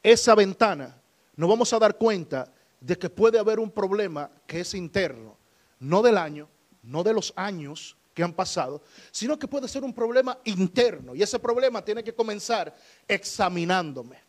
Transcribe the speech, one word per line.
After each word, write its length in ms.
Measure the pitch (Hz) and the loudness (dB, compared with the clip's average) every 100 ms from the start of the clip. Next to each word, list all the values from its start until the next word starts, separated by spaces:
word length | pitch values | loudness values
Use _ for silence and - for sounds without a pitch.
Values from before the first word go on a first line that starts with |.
esa 320 | 220 226 - | 8 6 8
ventana, 640 | 214 196 185 220 156 127 - _ _ _ | 6 4 2 0 0 -10 -18 _ _ _
nos 160 | - 170 | -4 0
vamos 200 | 226 240 | 2 2
a 40 | 226 | 4
dar 200 | 214 208 | 2 4
cuenta 520 | 226 202 156 135 - _ _ _ | 0 0 -4 -8 -8 _ _ _
de 160 | 127 180 | -6 -6
que 140 | 175 | -6
puede 280 | - 226 226 | 2 4 6
haber 220 | 214 220 | 2 0
un 100 | 220 | -4
problema 600 | 214 196 202 196 151 143 _ - | -4 -2 -2 -2 -6 -10 _ -12
que 140 | 165 | -10
es 120 | 175 | -8
interno, 640 | 196 170 196 170 117 110 _ _ _ _ _ | -8 -4 -2 -2 -6 -18 _ _ _ _ _
no 200 | 131 185 | 0 4
del 160 | 233 208 | 6 4
año, 320 | 160 151 151 _ _ _ | 0 -10 -16 _ _ _
no 200 | 117 147 | -10 -2
de 100 | 190 | 0
los 220 | 220 - - | 0 -2 -8
años 640 | 196 185 143 156 - _ _ | -8 -8 -12 -14 -18 _ _
que 80 | - | -4
han 100 | 175 | -4
pasado, 480 | 170 180 180 131 147 _ - - | -2 -4 -4 -6 -8 _ -20 -16
sino 280 | - 226 302 | -8 -4 -4
que 100 | - | -4
puede 200 | 277 254 | -6 -6
ser 160 | 269 | -8
un 80 | 269 | -8
problema 460 | - 233 247 254 - | -4 0 2 0 -4
interno. 720 | 226 185 185 254 240 160 127 | -6 -2 0 2 0 0 -14
Y 80 | 131 | -4
ese 160 | 202 247 | -2 -2
problema 460 | 240 233 262 226 | -2 0 0 -2
tiene 180 | 208 214 | -6 -8
que 120 | 220 | -8
comenzar 600 | 220 220 208 - 220 156 - _ _ - | -4 -4 -4 -4 -4 -4 -12 _ _ -4
examinándome. 1160 | 202 - - 185 180 170 185 160 131 120 135 | -4 -4 -2 0 0 0 0 -2 -10 -16 -20